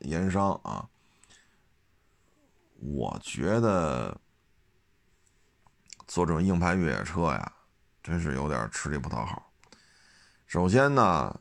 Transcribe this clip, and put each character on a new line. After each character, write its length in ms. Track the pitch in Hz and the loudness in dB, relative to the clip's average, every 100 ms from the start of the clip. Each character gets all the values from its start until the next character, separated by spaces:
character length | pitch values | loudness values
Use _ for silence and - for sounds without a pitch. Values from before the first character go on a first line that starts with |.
言 320 | - 80 95 | -6 -2 0
商 220 | 95 98 - | 2 0 0
啊， 240 | - 50 - _ _ _ _ - _ _ _ _ _ _ _ _ _ _ _ _ _ - | -6 -10 -10 _ _ _ _ -20 _ _ _ _ _ _ _ _ _ _ _ _ _ -14
我 400 | 65 69 50 - | -6 -4 -4 -6
觉 380 | - - 76 113 | -10 -4 0 2
得 580 | 117 92 80 62 50 - _ _ _ _ _ _ _ _ _ _ _ _ _ _ _ _ - - - | 4 2 2 0 -4 -8 _ _ _ _ _ _ _ _ _ _ _ _ _ _ _ _ -20 -20 -8
做 180 | - 85 | -2 2
这 60 | |
种 100 | 80 | 2
硬 160 | 92 87 | 2 2
派 160 | 87 | 2
越 220 | 92 82 55 | 2 0 -2
野 80 | |
车 300 | 50 85 82 | -4 -2 0
呀， 180 | 58 50 - _ _ _ _ | -2 -6 -14 _ _ _ _
真 160 | - 85 | -6 -4
是 140 | 82 65 | -2 -2
有 120 | 73 | -2
点 200 | 67 55 | -2 -4
吃 180 | - 71 | -6 -6
力 80 | 71 | -4
不 120 | 67 | -4
讨 160 | 58 - | -6 -6
好。 260 | - - _ _ - _ _ _ _ _ _ - | -8 -14 _ _ -20 _ _ _ _ _ _ -6
首 240 | 80 90 | 0 4
先 260 | 117 139 139 | 6 6 6
呢， 420 | 104 82 57 - | 6 4 0 -6